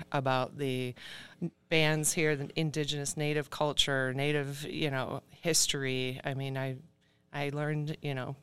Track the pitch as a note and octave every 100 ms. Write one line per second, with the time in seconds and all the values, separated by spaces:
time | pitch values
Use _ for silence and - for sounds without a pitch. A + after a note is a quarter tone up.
0 | - D3 C3 C3 B2+ C3 C#3 B2+ B2+ A#2+
1 | - - - - E3+ - _ D#3+ D#3 D#3
2 | D3+ - D#3 C#3+ C#3+ - D#3+ D#3 C#3+ D3
3 | C#3+ - D3 D3+ C#3+ - D3+ C3+ - C3+
4 | C3 C3 C#3+ D3+ C#3 C#3+ D3 - D3+ C3+
5 | B2 C#3 - - E3+ D#3+ - C#3+ C3+ B2+
6 | B2+ C3 C#3+ C3 C3+ C3+ C3+ C3 D#3+ _
7 | _ _ _ C#3+ C#3+ C#3+ D3+ D3+ D3 D#3
8 | C#3+ C3 B2+ C#3+